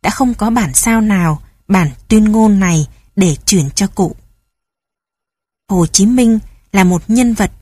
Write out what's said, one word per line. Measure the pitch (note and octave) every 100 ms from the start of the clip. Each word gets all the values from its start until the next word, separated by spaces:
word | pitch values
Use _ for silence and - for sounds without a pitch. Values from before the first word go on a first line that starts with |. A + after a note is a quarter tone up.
đã | -
không | - B3+
có | A#3 G#3+
bản | A#3 F#3
sao | B2+ A#3 A3+
nào, | G#3+ G3 E3+ D3 - _ _
bản | F#3+ D#3 B2+ -
tuyên | A3
ngôn | G#3+ A3 A3 G3
này | F#3 E3 D3 - _ -
để | F#3+ C#3+ -
chuyển | F#3+ C#3+
cho | - G3
cụ. | - F#3 - _ _ _ _ _ _ _ _ _ _ _ _ _ _ _
Hồ | F#3 E3
Chí | - G3+
Minh | B3 A#3 A3 - - _
là | G3
một | F#3 F3 -
nhân | A3+ A#3+
vật | A3+ G3 -